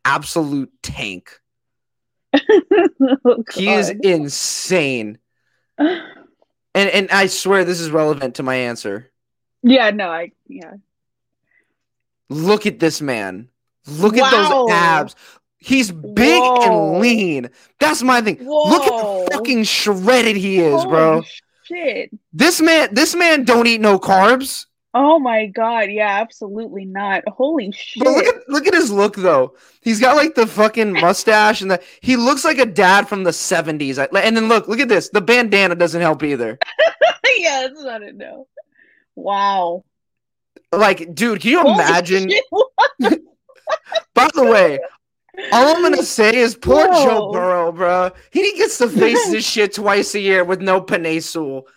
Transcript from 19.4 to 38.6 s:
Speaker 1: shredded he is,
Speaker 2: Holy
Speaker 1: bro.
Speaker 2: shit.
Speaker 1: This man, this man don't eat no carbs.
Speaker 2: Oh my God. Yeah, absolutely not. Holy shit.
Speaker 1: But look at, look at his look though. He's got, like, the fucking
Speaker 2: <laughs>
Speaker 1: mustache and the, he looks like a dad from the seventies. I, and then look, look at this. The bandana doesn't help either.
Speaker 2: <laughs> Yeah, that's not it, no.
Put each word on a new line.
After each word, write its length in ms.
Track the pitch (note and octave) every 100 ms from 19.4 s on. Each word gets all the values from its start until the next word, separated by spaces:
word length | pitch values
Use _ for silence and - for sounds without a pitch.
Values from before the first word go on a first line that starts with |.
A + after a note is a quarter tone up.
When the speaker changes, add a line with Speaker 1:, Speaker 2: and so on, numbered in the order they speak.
| A#3 B3
Speaker 1:
shredded 720 | A3 - G#3 F#3+ F#3 B3+ A3+ G#3
he 240 | G3 F#3
is, 140 | D#3+ C#3+
Speaker 2:
Holy 40 | -
Speaker 1:
bro. 320 | D#3+ D#3+ D#3+ D#3+ - _ _
Speaker 2:
shit. 460 | - F4 D#4 G3 - G#3+ _
Speaker 1:
This 260 | D#3 D4 F4
man, 300 | D#4+ D#4+ B3
this 220 | G3+ D#4+ E4+
man 300 | E4+ D4+ A#3
don't 220 | A#3 A#3
eat 120 | A3+
no 180 | G#3+ G3
carbs. 680 | F#3+ F#3+ G3+ B3+ C4+ - - _ _ A#3+
Speaker 2:
Oh 220 | C#4+ E4
my 280 | B3+ A3 G#3+
God. 420 | G3 A3+ A#3 G3+
Yeah, 160 | G#3 G#3 G3+
absolutely 640 | A3+ - G#3 G3+ A3+ G3 F#3+
not. 380 | F#3+ G3+ F#3+ -
Holy 420 | - C4+ D#4+ G3
shit. 280 | - - A#3+
Speaker 1:
But 120 | D4
look 120 | - A4+
at, 80 | B4 -
look 180 | C#4+ D#4
at 60 |
his 160 | F4+ D4+
look 260 | G3+ G#3 G3+
though. 380 | F3+ D3 B2+ _ _ _
He's 180 | - G#3+
got, 160 | B3+ D4
like, 200 | D#4 D#4
the 120 | A3
fucking 460 | E3 G#3+ A3 G#3+
Speaker 2:
<laughs> 80 | F3
Speaker 1:
mustache 600 | E3+ F#3+ - G#3+ G#3+ G#3+
and 80 | F#3+
the, 120 | F3+ - _
he 140 | - B3+
looks 300 | A#3+ C#4+ E4
like 120 | C4+
a 60 | A#3
dad 420 | E3+ F#3 G3 -
from 140 | G3+ F#3
the 80 |
seventies. 680 | D#3+ - E3+ D#3+ D3+ C#3 C3
I, 60 | C3+
and 320 | G3 G3+ A3+
then 100 | A3
look, 220 | A3+ F#3
look 100 | A3+
at 80 | C4
this. 220 | G3 D#3
The 100 | G#3
bandana 560 | F#3 A#3+ A#3 G3+ F#3+ F3
doesn't 260 | E3+ E3
help 220 | E3+ D3
either. 340 | D3+ C#3 A#2 A#2+
Speaker 2:
<laughs> 40 | - - D#5+ - D#5+ - B4+ B4+
Yeah, 300 | E4+ C4+ C4
that's 160 | D4
not 180 | C4+ A3+
it, 140 | G#3 G3+
no. 320 | - C4+ C4 -